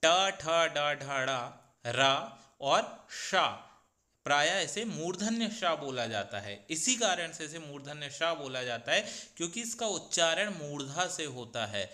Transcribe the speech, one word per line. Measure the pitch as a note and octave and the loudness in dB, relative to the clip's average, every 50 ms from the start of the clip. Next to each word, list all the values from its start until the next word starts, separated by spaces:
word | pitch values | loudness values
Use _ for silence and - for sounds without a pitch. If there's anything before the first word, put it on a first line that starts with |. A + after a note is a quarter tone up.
ट, | - D#3+ E3+ F3+ F#3+ G3 | 8 6 6 6 6 4
ठ, | F#3+ - - | 0 -2 -2
ड, | D#3 E3 E3 E3 D#3+ D3+ D3 D3 D3 D3 C#3 | 2 4 4 4 4 4 2 0 0 0 -2
ढ, | C3+ | -4
ड़ा, | C3+ C#3 C3+ C3 C3 C3+ B2+ A#2+ C3 - - - _ _ _ _ | -4 -2 -2 0 0 0 -2 -2 -6 -8 -14 -20 _ _ _ _
रा | A#2+ A#2+ A#2+ C3+ C3+ C3+ C#3+ D#3+ E3 - - - - _ _ | -4 2 6 6 6 6 4 2 -4 -12 -16 -20 -20 _ _
और | - C#3 D3+ F#3+ A#3 - - - - _ | 2 4 4 4 4 2 -6 -14 -16 _
शा, | - - - - - F#3 E3 C3+ G2 - - - - _ _ _ _ _ _ _ _ _ _ | -12 -10 -8 0 4 4 4 4 2 -2 -12 -18 -20 _ _ _ _ _ _ _ _ _ _
प्रायः | C#3 C#3+ C#3+ D3 D#3 F3+ G3 | 2 4 4 4 4 2 2
इसे | F3+ - - G3+ A3+ | -2 -2 -2 -4 -4
मूर्धन्य | A#3 F3+ D3 D#3 E3+ F#3 F#3 G3+ G#3+ A3+ A#3 A#3 G#3 | -4 -4 -4 -4 -4 -4 -2 -2 -2 0 0 0 -2
शा | G#3 - - F3 E3 | -2 0 0 2 2
बोला | D3+ C#3+ C#3 C3 B2+ A#2 | 2 -2 -4 -2 -2 -2
जाता | A2+ A2+ G#2 G2 - - G2+ | -2 0 -2 -4 -2 -6 -8
है। | G2 G#2+ G2+ G2+ - _ | -6 -8 -10 -12 -8 _
इसी | D#3+ D#3 D#3 - B3+ | -6 -2 2 0 2
कारण | A#3 A#3+ G#3 F3+ F3 E3+ E3 | 2 2 0 0 0 -2 -6
से | D3+ - D#3+ | -6 -8 -10
इसे | D3+ D3+ E3 | -10 -10 -10
मूर्धन्य | D#3+ D3 C#3+ C#3+ C3+ C#3 D3 D3+ D3 C#3+ | -12 -12 -12 -12 -12 -12 -10 -10 -10 -10
शा | C3+ - D#3+ E3 E3+ | -6 -2 0 0 0
बोला | D#3 C#3+ C3+ C3 B2+ B2+ | 0 -4 -6 -4 -4 -4
जाता | B2 A#2+ A#2 A#2 B2+ | -4 -4 -6 -2 2
है | D3+ F#3+ G#3+ G#3+ - - - - _ | 2 2 2 0 -8 -12 -14 -16 _
क्योंकि | - E3 E3+ E3+ A#3 | -6 -6 -6 -4 -6
इसका | A#3 A#3 - - A3+ | -6 -6 -6 -4 -4
उच्चारण | A3 G3 E3 - - - - E3+ E3 E3 E3 G3+ G#3 | -2 -2 -4 -6 -2 2 4 4 4 4 2 0 -2
मूर्धा | G3+ E3+ D3+ D3 C#3+ D3 C#3 C3+ C#3 E3 F3+ | -2 -6 -6 -6 -6 -6 -6 -6 -2 -2 -2
से | F3+ E3+ - D#3+ | -2 -2 -4 -6
होता | D3 B2+ B2+ A#2+ A2+ - A#2+ A2+ | -6 -6 -8 -10 -8 -4 -4 -4
है। | G2+ G#2 G2+ G2 F#2 | -2 -2 -4 -4 -2